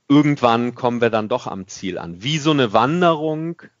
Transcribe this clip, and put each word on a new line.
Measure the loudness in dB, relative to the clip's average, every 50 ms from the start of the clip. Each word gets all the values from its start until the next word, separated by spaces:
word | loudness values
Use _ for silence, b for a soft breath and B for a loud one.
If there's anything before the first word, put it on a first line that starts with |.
| _ 2
irgendwann | 4 4 4 4 2 2 2 2 2 2 0 -2 -4
kommen | -4 -4 -4 0 0
wir | 0 0
dann | 0 0 -2 -4
doch | -4 -6 -6 -8
am | -10 -12 -12
Ziel | -14 -14 -10 -8 -8 -8 -8
an. | -10 -12 -12 -10
Wie | -6 -6 -4 -2
so | 0 0
eine | 2 2 2 2
Wanderung, | 4 2 2 2 2 2 2 2 2 2 -2 -4 -4 -4 -6 -8 -10 -12 -16 -20 _ _